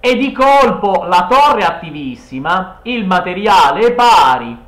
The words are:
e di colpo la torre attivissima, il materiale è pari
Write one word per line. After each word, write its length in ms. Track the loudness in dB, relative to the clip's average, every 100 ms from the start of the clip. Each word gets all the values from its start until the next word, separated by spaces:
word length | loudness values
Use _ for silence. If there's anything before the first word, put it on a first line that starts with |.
e 160 | 0 0
di 160 | -2
colpo 720 | 0 2 4 2 0 -2 -4
la 240 | 0 -2 2
torre 340 | 2 4 2
attivissima, 1160 | -2 -4 -12 -12 -12 -12 -14 -10 -4 -4 -4 -12
il 240 | -8 -6 -2
materiale 800 | -2 -4 -4 2 4 2 2 0
è 60 |
pari 680 | 2 4 4 4 0 -6 -16